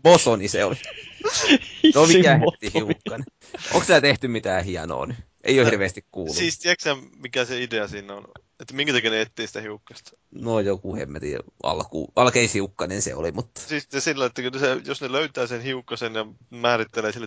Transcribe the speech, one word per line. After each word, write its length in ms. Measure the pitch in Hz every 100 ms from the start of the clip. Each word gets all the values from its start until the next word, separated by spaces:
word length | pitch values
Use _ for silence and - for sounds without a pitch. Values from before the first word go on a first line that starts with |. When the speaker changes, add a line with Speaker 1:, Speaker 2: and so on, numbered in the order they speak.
Speaker 1:
bosoni 460 | 156 170 - 107 98
se 160 | 95
oli. 100 | 98 131
Speaker 2:
<laughs> 80 | - - - - 415 - 403 277 - -
Higgsin 100 | 311
Speaker 1:
No 120 | 143 165
mikä 320 | 185 160 127
Speaker 2:
botomi. 180 | - -
Speaker 1:
heti 160 | 104 117
hiukkanen? 460 | 107 - - 117 135 _ - - -
Onks 120 | 170 170
sillä 140 | 160
tehty 280 | 139 131 131
mitään 360 | 110 101 92
hienoa 420 | 95 87 82 65 71
nyt? 100 | 120 - _
Ei 160 | - 135
oo 60 | 117
Speaker 3:
Ä, 40 |
Speaker 1:
hirveästi 340 | 104 95 101 -
kuullut. 260 | - 80 165
Speaker 3:
siis 220 | 170 -
tiedätkö 240 | 175 175
sä, 140 | 156 135 - -
mikä 220 | 127 131
se 180 | 123 123
idea 260 | 123 113 101
siinä 260 | 101 101
on? 100 | 101 - - _ -
Että 140 | 120
minkä 180 | 131 151
takia 180 | 123 110
ne 100 | 110
etsii 260 | 110 - 110
sitä 140 | 107
hiukkasta? 500 | 107 104 _ - - _ _
Speaker 1:
No 300 | - 113 113
joku 360 | 101 95 92 -
hemmetin 420 | 69 73 73 67 - _
alku-, 500 | 67 87 - 78 - -
alkeishiukkanen 840 | 127 123 117 101 98 - 87 98
se 120 | 80
oli, 180 | 64 85
mutta 280 | 90 123 -
Speaker 3:
Siis 260 | - 151 -
te 140 | 139
sillä, 260 | 160 139 127
että 160 | 131
kyllä 160 | 127 135
se, 180 | 139 131
jos 160 | - 139
ne 100 | 131
löytää 340 | 135 156 135 120
sen 140 | 120
hiukkasen 540 | 131 131 - 117 117
ja 120 | 110 107 - _
määrittelee 640 | 120 120 117 110 117 107
sille 140 | 113